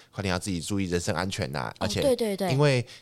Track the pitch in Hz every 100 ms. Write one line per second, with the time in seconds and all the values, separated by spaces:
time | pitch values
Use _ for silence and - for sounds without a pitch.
0 | - - 98 90 104 87 76 101 92 87
1 | 85 82 98 - 69 69 58 - 107 190
2 | 277 240 220 196 190 135 147 127 - -